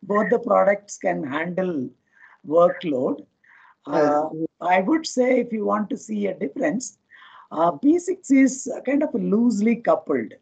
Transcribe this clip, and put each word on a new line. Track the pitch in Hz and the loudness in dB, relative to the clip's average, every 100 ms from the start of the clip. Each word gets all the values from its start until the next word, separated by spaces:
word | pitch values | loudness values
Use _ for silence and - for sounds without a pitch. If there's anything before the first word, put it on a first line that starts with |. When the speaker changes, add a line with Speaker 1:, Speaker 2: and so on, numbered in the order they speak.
| - | -2
Speaker 1:
both | 208 196 | -2 2
the | 226 | 0
products | 226 190 190 202 - - | 2 2 4 2 -4 -8
can | 190 180 | -4 -4
handle | 151 143 170 175 185 160 127 - _ _ - _ - | -4 -6 -4 -4 -4 -4 -6 -12 _ _ -20 _ -2
workload. | 156 175 180 180 135 143 - - _ _ _ _ _ - | 4 4 2 -4 -2 -2 -4 -10 _ _ _ _ _ -4
Uh, | 147 147 147 156 | 0 2 2 -2
Speaker 2:
Yes. | 160 160 _ 175 185 | -4 -8 _ 0 2
Speaker 1:
I | 190 | 2
would | 320 - | 0 -2
say | - 247 262 | 0 2 2
if | 240 | 0
you | 220 202 | -4 -2
want | 208 208 | -2 -2
to | - | -8
see | - 214 202 | -8 -4 -4
a | 185 | -4
difference, | 254 - 160 196 - _ _ - - - - | -8 -4 -2 -2 -8 _ _ -20 -20 -20 -14
uh, | - 170 | -2 0
P | - 285 349 | 2 2 2
six | 370 370 - | 0 -8 2
is | 269 269 - - 160 - | 4 4 2 -8 -8 -2
kind | 285 | -2
of | 302 | 0
loosely | 233 180 202 240 202 214 233 185 | -2 0 2 2 2 2 0 2
coupled | 160 - 139 107 - | 0 0 -4 -4 -12